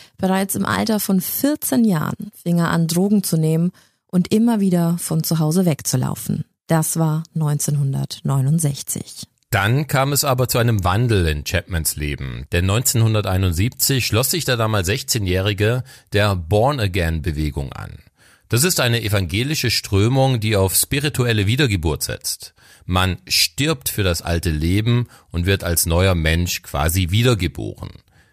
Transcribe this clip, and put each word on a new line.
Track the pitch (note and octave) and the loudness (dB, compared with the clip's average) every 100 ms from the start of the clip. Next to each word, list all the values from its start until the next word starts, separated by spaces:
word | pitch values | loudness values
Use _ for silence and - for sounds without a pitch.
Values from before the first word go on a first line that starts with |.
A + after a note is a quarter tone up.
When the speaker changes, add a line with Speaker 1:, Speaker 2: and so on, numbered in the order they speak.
| - - | -20 -6
Speaker 1:
bereits | F#3 F#3+ G3 | -2 0 -2
im | G3+ G3 | -2 -2
Alter | F#3 G#3+ G#3+ | -2 0 -2
von | - F#3+ | 0 0
vierzehn | - - C#4 D4+ - C4 | 0 -2 -2 -2 -2 2
Jahren | A3+ E3 - - G#3 - | 2 2 -2 -6 -10 -8
fing | F3 E3+ | -2 0
er | E3 | 2
an, | E3+ E3 | 0 0
Drogen | E3+ G3 G#3 | 2 2 2
zu | F#3+ E3 | 2 0
nehmen | D#3 D#3+ F3 - _ _ - | 2 2 0 -4 _ _ -4
und | F3+ F3 | -2 2
immer | A3 A#3 A3+ | 2 2 2
wieder | G3 F3 E3+ F3 | 2 2 2 0
von | - D#3+ | -2 -2
zu | D#3 E3 | 0 0
Hause | D#3 F3 F3+ | 2 2 2
wegzulaufen. | C#3 - B2+ B2+ - - - - _ - | 0 -2 -2 -2 -4 -4 -4 -6 _ -2
Das | E3 D#3 E3 | 0 0 0
war | D#3+ D#3 D#3+ | 0 0 -4
neunzehnhundertneunundsechzig. | D#3+ D3+ D3 - D3 C#3 C3+ C#3 - C#3+ C#3 C3 E3 C#3+ C#3 - - - - - _ - | -2 -2 0 0 0 0 -2 -6 -6 -2 0 2 2 0 -4 -8 -10 -10 -16 -18 _ -4
Speaker 2:
Dann | G2 G2+ C3 D3+ | 0 2 0 0
kam | C3+ C3+ | 0 2
es | C#3+ | 0
aber | C#3+ B2+ B2+ | 0 0 2
zu | B2 | 2
einem | A#2 A2 | 2 2
Wandel | F2+ G2 B2 G#2 E2 | 2 2 2 2 2
in | D2 | 0
Chapmans | - F2+ - F2 D#2 - | -2 -4 -2 -4 -2 -4
Leben, | D2 C2+ C2+ A#1 C#2 | -4 -6 -8 -10 -2
denn | F2 F#2+ | 0 2
neunzehnhunderteinundsiebzig | G#2+ B2+ A#2 A2+ G#2+ G2 F#2 F#2+ E2 A2+ - - C3+ - | 2 2 2 2 2 0 0 2 2 0 0 0 0 0
schloss | G#2 C3+ | 0 0
sich | F3+ | -2
der | C#3+ A#2+ | -2 0
damals | A2 G#2+ F2 | 0 0 0
sechzehnjährige | B2 - A#2 F#2+ F2+ G2 G2 G#2 B2+ A#2+ - - | -2 -2 -2 0 0 0 0 0 0 -4 -14 -4
der | G2+ G#2 F#2+ | 0 2 0
Born-Again-Bewegung | D#2+ G#2 B2 D3 G2+ F#2 E2 E2 D2 D2 D2+ C#2+ C2+ | 0 2 2 0 -2 0 0 -2 -4 -2 -4 -4 -8
an. | - G1+ G1+ - _ _ _ - | -10 -16 -18 -20 _ _ _ -2
Das | A#2+ | 0
ist | F3 E3 | 0 0
eine | B2 A#2 | 0 0
evangelische | A2 G2+ F2+ G2 C3+ D#3 A#2+ | 0 0 0 -2 -2 -2 -2
Strömung, | - - G2 A2 C3+ C3+ B2 | -2 0 2 2 4 2 2
die | G#2+ G2+ | 0 2
auf | F#2+ | 2
spirituelle | - - C#3 D3 - A#2+ A2 G2 | 0 0 -2 -2 0 0 2 2
Wiedergeburt | B2+ C#3+ G2 D#2 C#2+ | 2 2 0 -2 -4
setzt. | - - - - - _ - - | -6 -8 -8 -10 -12 _ -20 -18
Man | - F2+ F#2 F2 - | -4 0 0 -2 -4
stirbt | - - - D3 D#3 - | -2 -2 0 -2 -2 -4
für | - | -2
das | F#2+ E2+ | 0 -2
alte | - E2+ E2+ | -2 -2 0
Leben | D#2 D#2+ G2 A2 A#2+ A#2+ - _ | 0 0 2 2 0 -2 -10 _
und | F2 F2 | -4 0
wird | G2 | 0
als | F2+ E2 E2+ | 0 -2 2
neuer | E2 F#2+ | 2 4
Mensch | F2 D#2 E2 F2 - | 2 2 2 0 -4
quasi | - C#2 D#2 F2+ E2+ | -6 -2 0 0 0
wiedergeboren. | G#2 B2 A2 F2 - G#1 G1+ - G1+ _ _ _ | 2 2 2 0 -4 -10 -10 -14 -16 _ _ _